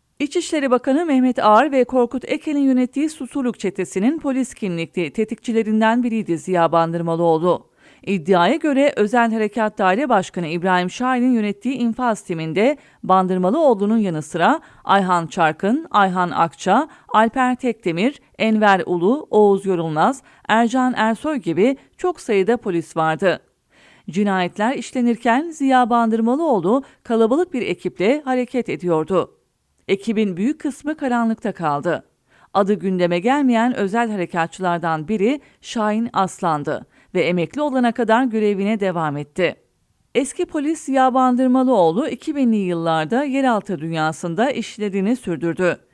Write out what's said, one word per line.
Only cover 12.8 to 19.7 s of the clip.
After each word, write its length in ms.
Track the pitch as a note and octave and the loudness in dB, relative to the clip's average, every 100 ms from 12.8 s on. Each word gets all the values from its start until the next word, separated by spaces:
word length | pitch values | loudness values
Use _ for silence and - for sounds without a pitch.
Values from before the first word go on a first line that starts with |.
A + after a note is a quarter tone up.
| _ _ | _ _
Bandırmalıoğlu'nun 960 | - F#3 F#3 F#3 F#3 C#4+ D4+ G#3+ G3+ A3+ | 2 2 2 0 2 4 2 2 2 0
yanı 240 | G3 D#3 | 0 -4
sıra 380 | D3 E3+ F3+ B3+ - - | -6 0 2 0 -4 -10
Ayhan 440 | - G3 F#3 F3+ E3 | 0 2 2 0 -2
Çarkın, 600 | - D#3 D#3 G3 C#4 E4 | 0 0 0 -2 -2 0
Ayhan 400 | G#3 F#3+ F#3 F3+ | 0 2 0 -2
Akça, 560 | - E3 - F#3 G#3+ D4+ - - | 0 -2 -2 0 2 0 -10 -2
Alper 460 | G#3 A3+ C4+ B3+ B3+ | 2 2 0 -2 0
Tekdemir, 640 | B3+ A3 F3+ E3 A#3 C#4+ _ - | -4 -2 -4 0 -2 -2 _ -4
Enver 420 | A3 G#3+ G#3 F#3+ - | 0 4 4 4 0
Ulu, 420 | F3 F3+ C#4+ - | 0 2 0 2
Oğuz 360 | G#3+ G#3 G3 | 4 4 4
Yorulmaz, 560 | G3 | 0